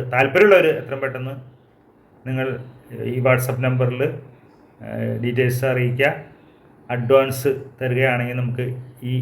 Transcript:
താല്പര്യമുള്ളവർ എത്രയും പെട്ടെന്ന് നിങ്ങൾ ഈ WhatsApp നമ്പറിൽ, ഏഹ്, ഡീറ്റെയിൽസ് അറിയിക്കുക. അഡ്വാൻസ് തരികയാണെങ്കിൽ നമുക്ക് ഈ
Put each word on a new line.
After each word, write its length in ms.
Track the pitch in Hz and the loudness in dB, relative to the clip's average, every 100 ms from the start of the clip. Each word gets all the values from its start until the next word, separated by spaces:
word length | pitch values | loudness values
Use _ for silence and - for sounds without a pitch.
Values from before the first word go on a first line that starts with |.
| 120 | -2
താല്പര്യമുള്ളവർ 540 | 123 139 165 208 185 160 - | 2 4 6 8 6 6 0
എത്രയും 220 | - 135 | -4 -6
പെട്ടെന്ന് 300 | 135 127 131 139 - - _ _ _ _ _ _ 127 | -6 -6 -10 -10 -16 -20 _ _ _ _ _ _ -6
നിങ്ങൾ 180 | 131 131 127 - - - 120 117 | -4 -4 -6 -10 -20 -16 -8 -6
ഈ 80 | 127 127 | 0 2
WhatsApp 320 | 127 - 123 | 2 0 -2
നമ്പറിൽ, 360 | 127 127 123 123 151 - - - - _ _ - 110 | 0 2 0 0 -2 -4 -14 -20 -20 _ _ -18 -12
ഏഹ്, 260 | 113 113 113 | -6 -4 -4
ഡീറ്റെയിൽസ് 420 | 120 123 127 127 131 | -2 2 2 2 0
അറിയിക്കുക. 360 | 127 123 123 139 - - - - _ _ _ - | 0 0 2 0 0 -10 -20 -20 _ _ _ -8
അഡ്വാൻസ് 560 | 123 113 135 131 131 143 131 - - | -4 4 4 4 0 -2 -2 -6 -8
തരികയാണെങ്കിൽ 560 | 131 123 131 123 123 127 | -2 0 2 0 -2 -4
നമുക്ക് 240 | 123 123 127 127 - - 123 | -4 -4 -6 -6 -12 -12 -6
ഈ 20 | 127 | -4